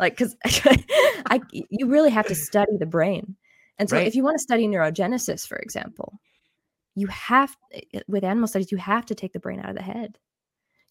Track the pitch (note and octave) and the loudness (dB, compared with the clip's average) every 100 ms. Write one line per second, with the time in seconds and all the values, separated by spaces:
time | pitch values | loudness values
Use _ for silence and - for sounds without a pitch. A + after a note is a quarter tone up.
0 | F3+ - A#3+ - A#3 - D4 C4 - D5 | -2 0 -2 -2 -2 2 6 6 4 4
1 | C#5 G#4 A#3+ B3+ - - - G#3 B3+ D4 | 4 2 0 -2 -2 -10 -8 -4 2 4
2 | D#4 A3 G#3 D#3+ D3 G#3 G3+ G#3 D#3+ E3+ | 6 4 0 -2 0 2 2 0 -2 0
3 | F3 F#3 - G3 _ _ _ - G3+ - | 0 0 -6 -14 _ _ _ -6 0 2
4 | G3 A#3+ C4+ D#4 - A#3 G#3+ F#3+ D#3 E3 | 2 2 2 0 0 2 2 2 0 0
5 | F#3 B3 - D#3+ - G1+ - - - - | 0 -2 -4 -6 -8 -12 -10 -10 -10 -12
6 | - G3+ _ _ _ _ _ _ _ F#3+ | -14 -16 _ _ _ _ _ _ _ -6
7 | G3 - - B3+ C#4 - _ - - G3+ | -6 -6 0 2 2 -2 _ -20 -12 -12
8 | - G3 F#3 A3 A3 F#3+ F#3 F#3+ F#3+ A3 | -4 -2 0 0 0 0 -2 -4 -2 -2
9 | A#3 G#3+ F#3 F3+ F#3 F#3 F#3+ G3 F#3 G#3+ | -2 -8 -8 -10 -10 -8 -8 -10 -10 -10
10 | G#3 - _ _ _ _ _ _ _ | -12 -16 _ _ _ _ _ _ _